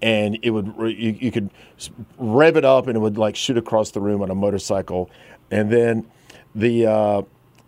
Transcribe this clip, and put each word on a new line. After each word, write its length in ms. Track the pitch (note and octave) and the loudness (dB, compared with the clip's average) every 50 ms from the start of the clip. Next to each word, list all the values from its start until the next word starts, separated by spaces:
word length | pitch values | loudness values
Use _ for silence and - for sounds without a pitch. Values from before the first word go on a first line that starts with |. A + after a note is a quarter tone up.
And 360 | - A2+ A2 G#2 G#2+ G#2 G#2+ A2 | -2 0 2 2 0 0 -2 -2
it 80 | A2+ A#2 | -2 -2
would, 280 | A2 G#2+ F#2+ G#2+ G#2+ - | -2 -2 -2 -6 -6 -6
re-, 160 | A2+ A2+ G#2+ | -4 -4 -4
you, 220 | F#2+ A#2 A2+ G#2+ - | -4 -4 -4 -4 -4
you 140 | C3 A#2+ | -4 -4
could 180 | - A#2 G2+ F#2+ - - - - _ - | -4 -4 -4 -6 -8 -14 -20 -20 _ -20
s-, 100 | - - - - G#2+ - - - | -20 -18 -18 -18 -20 -20 -14 -8
rev 400 | B2+ A2 G#2+ C3+ D#3 E3 D#3+ D#3 | -4 0 4 4 6 6 6 4
it 80 | C3+ | 4
up 220 | C3 C3+ B2+ B2 C3 | 4 4 4 2 0
and 100 | A2+ A2 | -2 0
it 20 | |
would, 180 | G#2+ A2 G#2 A2 | 0 0 0 0
like, 200 | G#2+ G#2+ G2+ - | -2 -2 -2 -2
shoot 200 | - - C3 A#2 | -4 -2 -2 -2
across 340 | A2+ - A2+ A2 G#2+ - | -2 0 0 0 0 -2
the 100 | - G#2 | -4 -4
room 200 | G2+ G2+ G#2 G2 | -2 -2 -2 -2
on 80 | G2 F#2 | -2 -4
a 60 | F#2 | -2
motorcycle. 760 | G2 G2+ G2+ G2 G2 - - G#2 F#2+ F#2+ - F2+ F#2 F2+ - - - - - - - _ - | -2 -2 -2 -2 -2 -2 -4 -4 -4 -4 -4 -4 -6 -6 -6 -10 -18 -20 -20 -20 -20 _ -6
And 220 | G#2+ G#2+ G#2+ G#2 | -4 -2 0 2
then 340 | A#2 A#2+ A#2 A#2 A2+ A2+ A2+ - _ _ _ - - - - _ - | 2 2 4 2 2 -2 -4 -8 _ _ _ -20 -20 -20 -20 _ -6
the, 340 | A2 A2+ A#2+ A#2 A#2 A2+ A2 | -2 0 0 2 2 2 2
uh, 340 | G#2+ G#2+ G#2+ G#2 G#2 G2+ G2 - _ _ _ _ _ _ _ | 2 2 2 2 0 0 -2 -6 _ _ _ _ _ _ _